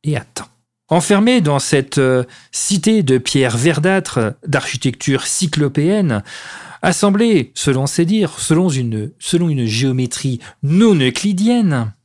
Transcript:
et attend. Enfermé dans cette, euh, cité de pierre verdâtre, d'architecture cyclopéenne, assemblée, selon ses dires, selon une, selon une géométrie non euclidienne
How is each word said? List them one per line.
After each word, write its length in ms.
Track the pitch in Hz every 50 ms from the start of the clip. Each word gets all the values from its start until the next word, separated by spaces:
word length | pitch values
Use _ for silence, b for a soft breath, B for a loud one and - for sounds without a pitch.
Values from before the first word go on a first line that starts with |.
| -
et 120 | 147 151
attend. 300 | 127 - _ _ - - _ _ _ _ _ _ _ _ _
Enfermé 520 | 160 175 170 - 208 196 214 240 254 247
dans 160 | 170 147 143
cette, 400 | 135 - - - 139 135 - -
euh, 260 | 147 135 131 127 127 123 B B B B B
cité 500 | B - - - 202 185 - 214 220 214
de 160 | 175 131 131
pierre 400 | 127 127 - - 139 131 123 110
verdâtre, 800 | 117 127 170 160 151 151 185 190 190 185 - - 131 113 104 - _ -
d'architecture 800 | 160 139 139 - - - 127 - 135 110 - - - 131 123 -
cyclopéenne, 960 | - - - 185 156 - 151 147 139 139 151 147 170 202 214 190 156 117 104 B B B B B B B B B B B B -
assemblée, 680 | 165 180 - - 202 196 202 233 233 214 165 120 - _
selon 320 | - - 147 131 131 135
ses 180 | 135 - - 170
dires, 320 | 165 214 220 202 - -
selon 320 | - - - 160 160 185 180
une, 420 | 139 131 123 117 113 107 107 - -
selon 320 | _ - - - 170 175 165
une 160 | 151 131 120
géométrie 760 | 110 107 113 135 135 127 127 127 120 - - - 139 127 113 B B B B
non 320 | - 139 160 190 226 226 196
euclidienne 1000 | 156 131 127 127 - - 208 196 180 208 226 240 240 214 180 147 123 113 107 - _